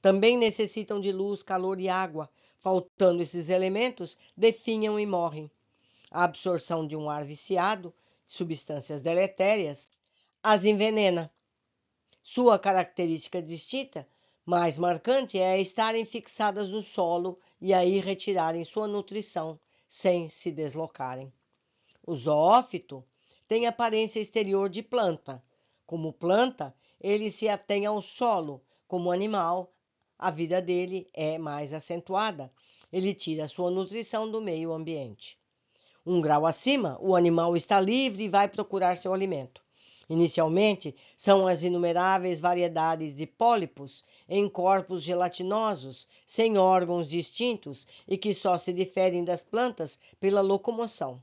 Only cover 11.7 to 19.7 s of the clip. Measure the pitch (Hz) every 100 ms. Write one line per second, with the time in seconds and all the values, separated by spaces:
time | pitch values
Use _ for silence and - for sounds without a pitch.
11.7 | _ _ _ _ _ - - 247 202 196
12.7 | 185 175 - 170 160 - 180 160 165 -
13.7 | 262 269 - 139 _ _ _ - 175 170
14.7 | 147 175 165 - 269 262 190 185 190 190
15.7 | - 220 226 220 233 - - 214 196 196
16.7 | 208 196 - 175 175 180 175 _ _ 185
17.7 | 185 180 196 185 190 - 185 160 165 160
18.7 | - 214 208 190 202 208 - 160 156 _